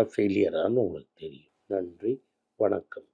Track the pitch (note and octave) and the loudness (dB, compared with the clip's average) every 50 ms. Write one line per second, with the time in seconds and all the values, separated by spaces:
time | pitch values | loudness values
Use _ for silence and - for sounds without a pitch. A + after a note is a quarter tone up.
0 | A2+ - - - G#2 G2+ G2 G#2 G2 E2 - D#2+ F2 G#2 A#2+ B2+ A2 F2 D#2+ D2+ | 4 4 2 0 2 2 4 2 2 2 2 0 0 2 2 2 0 0 -2 -8
1 | C2 _ _ - D#2+ D#2+ C#2 C#2 - _ _ _ _ - G2+ F#2+ F2+ F2 E2+ F2 | -12 _ _ -14 -14 -14 -14 -16 -20 _ _ _ _ -4 -2 -2 -2 -4 -8 -6
2 | G2+ A2+ C3 C3+ _ _ _ _ _ _ _ - G#2+ G2 G2 G2 - - - - | -4 -4 -4 -4 _ _ _ _ _ _ _ 0 2 2 2 0 -4 -8 -16 -20
3 | - _ | -20 _